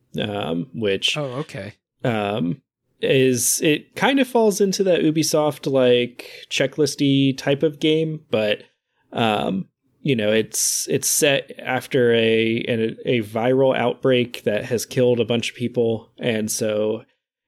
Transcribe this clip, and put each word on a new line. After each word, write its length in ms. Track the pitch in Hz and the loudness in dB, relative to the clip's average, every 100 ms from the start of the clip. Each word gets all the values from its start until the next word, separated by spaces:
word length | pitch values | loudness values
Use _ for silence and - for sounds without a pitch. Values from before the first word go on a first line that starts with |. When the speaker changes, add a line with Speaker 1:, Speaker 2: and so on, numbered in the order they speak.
| _ - | _ -8
Speaker 1:
um, 480 | - 101 - 85 156 | -6 -4 -4 -4 -6
which 420 | - 104 95 - 156 | -4 -2 -2 -2 -4
Speaker 2:
Oh, 160 | 143 123 | -6 -8
okay. 340 | 156 117 98 - _ _ | -8 -12 -14 -16 _ _
Speaker 1:
um, 560 | 131 110 101 107 87 - _ _ _ _ | -2 0 -2 -2 -4 -6 _ _ _ _
is, 600 | - 135 131 120 - - | 0 2 2 2 -2 0
it 320 | 160 151 - | 0 0 -4
kind 240 | - 214 277 | -2 0 2
of 60 | 254 | 2
falls 340 | 233 220 185 | 2 2 2
into 220 | 196 185 | 0 2
that 160 | 190 170 | 2 2
Ubisoft, 720 | 156 156 147 156 151 143 156 | 2 0 0 2 0 -2 0
like, 760 | 135 127 123 123 - - - - | 2 4 4 2 -6 -20 -20 -8
checklisty 840 | - 139 147 143 - 143 139 135 131 | -2 -2 0 -2 2 2 4 2 0
type 240 | 143 143 | -2 0
of 160 | 160 147 | 0 0
game, 440 | 156 156 160 156 - | 0 2 0 -6 -4
but, 340 | 110 107 104 - _ _ _ _ | 0 0 -2 -6 _ _ _ _
um, 560 | - 113 104 - 190 - _ _ _ | -2 0 0 -2 -4 -8 _ _ _
you 160 | 151 123 | -2 0
know, 160 | 107 | 2
it's, 560 | 110 107 - - - - | 2 0 -4 -4 -4 -4
it's 200 | 147 - | -4 -2
set 440 | - 151 139 - - | 0 2 0 -2 -10
after 540 | - 127 - 139 120 | -6 -6 -2 2 4
a, 500 | 117 113 113 113 113 - | 4 4 4 2 -2 -2
a, 280 | 117 113 - | -2 -2 -4
a 180 | - 123 | -2 -2
viral 540 | 104 110 123 131 135 - | -2 -2 2 4 2 2
outbreak 640 | 120 - 135 123 120 - | 0 0 2 2 0 -4
that 200 | - 104 | -4 -2
has 200 | - 117 - | -2 -4 -2
killed 340 | 139 123 120 | 0 2 2
a 40 | |
bunch 260 | 113 117 - | 0 -2 -4
of 60 | - | -6
people, 540 | 117 120 113 110 - - | -4 -2 -2 -2 -8 -6
and 320 | 123 110 107 | -4 -2 -2
so 540 | - 110 107 107 110 - _ _ _ | -4 -2 0 -2 -4 -10 _ _ _